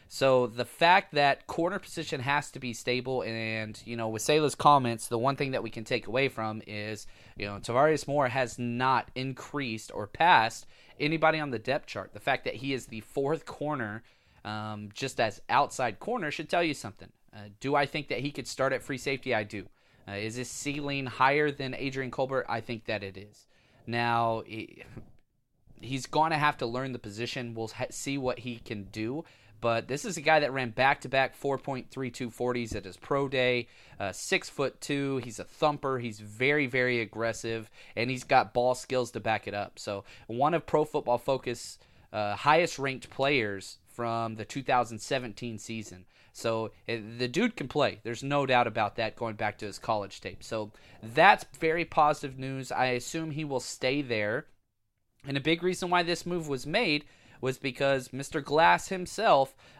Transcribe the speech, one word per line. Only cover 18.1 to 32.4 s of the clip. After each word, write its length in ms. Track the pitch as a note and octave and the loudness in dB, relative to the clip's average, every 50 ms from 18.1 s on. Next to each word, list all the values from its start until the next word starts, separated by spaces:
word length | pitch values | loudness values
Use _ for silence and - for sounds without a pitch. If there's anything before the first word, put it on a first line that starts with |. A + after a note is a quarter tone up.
| C#3 A2 | -4 -4
he 140 | B2+ D3 C#3 | -4 -4 -6
could 160 | - B2 - | -6 -8 -8
start 240 | - - C3 C3+ C3+ | -4 -2 0 0 0
at 100 | A#2+ - | -2 -2
free 160 | - C#3+ B2+ | -6 -8 -6
safety? 340 | - D3 C3+ B2+ - C3 A#2+ | -4 -4 -4 -4 -2 0 0
I 120 | G#2+ G#2+ | 0 0
do. 240 | G2+ A2 G#2 F2+ - - _ _ _ _ _ _ - | -2 -6 -10 -12 -12 -16 _ _ _ _ _ _ -10
Uh, 60 | G2+ | -8
is 200 | G2+ G#2 A2 A2+ | -6 -6 -6 -6
his 160 | B2 B2+ - | -6 -8 -8
ceiling 560 | - - - C#3+ C#3 D3 D3 C#3+ C#3 C#3 C3+ | -10 -8 -6 -6 -6 -4 -4 -4 -4 -4 -4
higher 460 | B2+ - - C3 C3+ C#3+ D3 D3+ D3 C#3 | -4 2 4 6 6 6 6 4 2 0
than 200 | - C#3 C3 C3 | -2 -4 -6 -6
Adrian 380 | - C3+ C#3 B2+ C3+ C3 B2+ | -4 -4 -4 -4 -4 -6 -4
Colbert? 360 | - - C3+ C3 C3+ C3 - - | -2 -2 -2 0 0 -2 -2 -2
I 120 | A2+ A2+ | -4 -4
think 260 | G#2+ - A#2+ A2 - | -4 -6 -8 -6 -4
that 180 | - A2 G#2 G2+ | -4 -4 -4 -4
it 120 | G2 F#2+ | -8 -10
is. 300 | G2 G2 G#2 G#2+ - - _ _ _ _ _ _ _ _ | -12 -16 -18 -20 -20 -20 _ _ _ _ _ _ _ _
Now, 560 | - A2+ A#2 A#2+ A#2+ A#2+ A#2 A#2 A#2 A2+ A2+ - | -4 -2 0 2 2 4 4 4 2 2 0 -4
he, 380 | - G#2+ A2 F#2+ - - - - - - - A2+ - - - _ _ _ _ _ _ _ _ _ - - - | -6 -8 -10 -10 -10 -12 -18 -20 -18 -18 -18 -18 -18 -20 -20 _ _ _ _ _ _ _ _ _ -20 -20 -16
he's 260 | - A2+ C3+ C3+ B2 | -10 -6 -6 -6 -6
gonna 300 | - - D#3 D#3 D#3+ D#3+ | 0 2 4 4 4 4
have 220 | D3+ D3 D3 D3 - | 4 4 4 4 2
to 80 | C#3 | -2
learn 240 | A#2 A#2 B2 C3 C3+ | -2 -2 -4 -4 -4
the 80 | A#2+ - | -6 -8
position. 560 | - A2 G2+ G#2+ A#2+ A#2+ - C3+ B2 A#2 A#2 | -10 -10 -8 -6 -6 -4 -4 -6 -6 -6 -6
We'll 140 | A2 A2+ A2 | -6 -8 -8
ha-, 180 | - - B2+ A#2 | -6 -6 -6 -6
see 280 | - - - C#3 C#3 C#3+ | -6 -6 -4 -4 -2 0
what 220 | C3 B2+ A#2+ - | 0 -2 -2 -2
he 160 | A2 B2+ A#2+ A2+ | -6 -8 -10 -10
can 300 | - - A#2 G#2 G2 G2 | -10 -10 -10 -10 -10 -10
do. 340 | - A2 A2 A2+ B2+ D#3 E3+ - - _ - - - - | -6 -4 -4 -4 -4 -6 -8 -12 -18 _ -20 -20 -12 -2
But 280 | - A#2 A2+ A2+ A2+ A#2 | 0 2 2 2 0 -2
this 160 | B2 - - | -4 -4 -4
is 120 | A#3+ F3 | -6 -6
a 60 | - C#3 | 0 4
guy 180 | D3+ D#3+ D#3 | 6 6 6
that 120 | D3 B2+ C3+ | 6 4 0
ran 180 | C3+ B2+ A#2+ | -2 -4 -4
back-to-back 640 | G#2+ - B2+ C3+ C#3 - - C3+ C3+ C3+ C3+ A#2+ - | 0 2 4 4 4 2 0 0 2 2 2 2 0
four 240 | - - C#3 C3+ B2+ | -4 -2 -2 -2 -2
point 320 | - - C3+ B2+ - - | -2 -6 -6 -6 -8 -10
three 200 | - C3 C3+ B2+ | -8 -8 -6 -6
two 200 | A#2+ - C3 A#2+ | -6 -6 -8 -8
forties 440 | A2 - | -4 -2